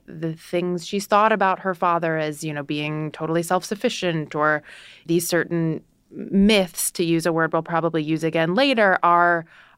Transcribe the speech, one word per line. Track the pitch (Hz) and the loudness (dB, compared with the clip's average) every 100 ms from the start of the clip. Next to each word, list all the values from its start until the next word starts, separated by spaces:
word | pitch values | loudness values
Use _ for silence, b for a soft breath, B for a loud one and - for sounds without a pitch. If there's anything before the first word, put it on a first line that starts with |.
| - | -12
the | 165 160 | -8 -8
things | 160 - 175 180 180 170 | -8 -6 -4 -2 -4 -4
she's | 202 196 | -6 0
thought | 208 220 | 2 4
about | 214 190 185 | 2 0 0
her | 190 | -4
father | 170 180 170 165 160 | -2 0 0 0 -2
as, | 156 151 | -4 -6
you | 160 | -8
know, | 147 | -8
being | 143 147 151 151 156 | -6 -4 -4 -4 -6
totally | - 160 165 | -6 -2 -2
self-sufficient | 170 185 - 208 247 - 180 165 147 151 | 0 -2 -2 -4 -4 -2 -2 -2 -4 0
or | 151 151 B B B B - | 2 0 B B B B -2
these | 170 170 | -2 0
certain | 170 - 170 165 156 - _ _ | -2 0 -2 -2 -4 -10 _ _
myths, | - - 196 202 208 180 - - | -16 -2 4 4 4 2 -4 -6
to | - | -2
use | 170 165 175 | 0 2 0
a | |
word | 160 160 | 0 0
we'll | 165 | -2
probably | 160 165 165 165 | -2 -2 0 -2
use | 151 160 | -2 -2
again | 160 165 165 | 0 0 0
later, | 190 277 233 202 185 | 2 2 4 4 4
are | 170 175 175 170 165 B B | 4 6 4 2 -2 B B